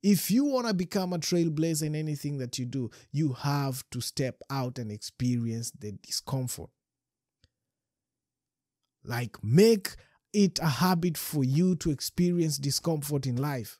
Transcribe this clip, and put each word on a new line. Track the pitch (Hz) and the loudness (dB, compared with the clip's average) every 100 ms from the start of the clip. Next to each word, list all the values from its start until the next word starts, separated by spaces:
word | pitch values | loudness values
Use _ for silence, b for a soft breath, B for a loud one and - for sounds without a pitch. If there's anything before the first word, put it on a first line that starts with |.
If | 196 196 - | 4 4 4
you | 214 | 2
wanna | 285 262 240 | 2 0 0
become | 190 180 208 185 | 0 0 -2 -2
a | 180 | -2
trailblazer | 147 175 170 151 165 156 | 0 2 2 2 0 0
in | 156 151 | -2 -2
anything | 156 151 147 143 | -4 -4 -4 -6
that | 123 - | -6 -6
you | |
do, | 123 135 117 B B | -6 -4 -6 B B
you | 143 156 | -2 0
have | 127 143 143 139 131 - | 0 -2 0 -2 -4 -8
to | 127 | -8
step | - - 131 - - | -6 -4 -4 -4 -8
out | - 123 127 | -4 -4 -6
and | 113 | -8
experience | 104 - _ 123 123 117 113 117 | -8 -12 _ 0 2 0 -4 -8
the | - 104 | -10 -12
discomfort. | 101 - - - 139 127 - - _ _ _ _ _ _ _ _ _ _ _ _ _ _ _ _ _ _ _ _ _ _ _ | -12 -8 -10 -4 -6 -4 -8 -14 _ _ _ _ _ _ _ _ _ _ _ _ _ _ _ _ _ _ _ _ _ _ _
Like, | - 117 120 - | -6 -4 -6 -8
make | 104 131 220 220 - - b b _ | 2 8 8 6 0 -12 b b _
it | 208 196 - | 4 4 4
a | 160 | -2
habit | 120 185 180 175 156 | 2 2 4 2 -2
for | - 151 | -4 0
you | 131 139 185 175 | 2 4 4 2
to | - | 0
experience | 143 - - 175 175 160 143 | -2 -4 0 2 4 2 0
discomfort | 143 135 - 160 143 147 | -2 -2 0 -2 0 -2
in | 135 120 | 0 -2
life. | 143 135 104 - | -2 -4 -8 -14